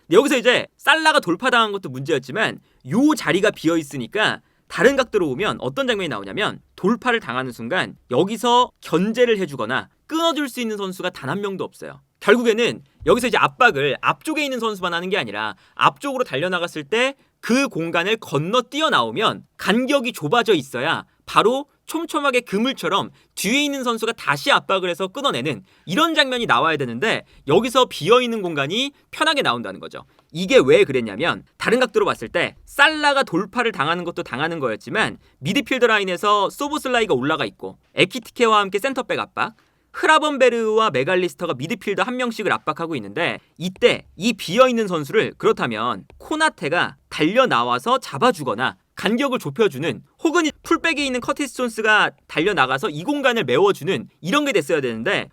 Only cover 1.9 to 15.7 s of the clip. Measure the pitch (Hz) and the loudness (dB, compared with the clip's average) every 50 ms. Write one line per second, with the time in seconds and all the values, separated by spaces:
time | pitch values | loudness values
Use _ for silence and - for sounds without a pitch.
1.9 | 127 131 139 143 156 135 139 - 139 208 220 135 101 - - _ _ _ - 127 | -8 -6 -4 -2 -2 -2 -2 -4 -4 -2 -2 -2 -4 -6 -14 _ _ _ -8 -2
2.9 | 147 226 285 302 302 - - 156 151 196 190 208 - - - 156 170 165 151 143 | 0 4 4 4 4 2 2 0 2 2 2 2 0 0 0 0 0 0 0 -4
3.9 | - 139 117 - - 202 214 139 107 - - _ _ _ _ - - - 175 254 | -6 -8 -8 -6 -2 0 0 0 0 -4 -8 _ _ _ _ -8 0 4 4 4
4.9 | 277 262 247 - - 208 175 147 127 143 202 196 123 - - 127 135 269 277 247 | 4 4 0 0 0 0 0 0 -2 -2 -2 -2 -4 -4 -4 -4 -2 -2 0 0
5.9 | 170 196 185 156 120 101 98 98 98 160 208 185 104 - - _ _ - - 190 | -2 -2 -2 -4 -6 -6 -8 -6 -4 -2 -2 -2 -4 -6 -12 _ _ -2 0 0
6.9 | 240 - - 254 233 226 - - 120 127 131 127 117 - 117 117 175 185 139 98 | 0 0 0 0 -2 -2 -2 -4 -4 -4 -4 -6 -8 -10 -8 -4 -2 -2 -2 -4
7.9 | 69 - _ - 123 127 175 196 233 202 - 240 240 247 247 240 - _ - - | -8 -14 _ -2 2 2 2 2 0 -2 2 4 4 4 4 2 -2 _ -6 -2
8.9 | - 160 185 220 226 247 247 240 220 196 185 151 143 123 110 107 131 120 - - | 0 0 0 0 2 2 4 4 4 2 -2 -4 -4 -6 -4 -2 -2 -4 -4 -6
9.9 | _ _ _ - 302 320 330 330 311 302 294 254 - 254 240 220 214 202 196 190 | _ _ _ -6 -2 0 0 0 0 -2 -4 -6 -6 -6 -6 -6 -4 -6 -6 -6
10.9 | 185 185 175 180 180 - - 127 160 196 208 196 196 165 131 - - - - 73 | -6 -6 -6 -8 -8 -8 -6 -6 -6 -4 -6 -6 -6 -6 -8 -10 -10 -14 -18 -18
11.9 | 69 - _ _ _ _ - - 214 240 247 233 202 226 240 185 117 - - _ | -18 -18 _ _ _ _ 2 4 4 6 4 2 2 2 2 0 -2 -4 -10 _
12.9 | _ _ - 147 196 247 240 247 202 - 135 147 - - 254 247 151 135 143 143 | _ _ 2 2 2 4 2 2 2 4 2 2 4 4 4 4 4 2 0 0
13.9 | 123 - - 135 156 - - 311 311 311 294 277 262 240 226 220 214 185 185 175 | -2 0 0 -2 -2 -2 -4 -6 -4 -2 -2 -2 -2 -2 -4 -4 -4 -4 -4 -4
14.9 | 170 170 180 190 196 190 139 110 98 104 110 107 95 - _ _ | -2 -4 -2 -2 -2 -2 -2 -4 -6 -6 -6 -6 -8 -10 _ _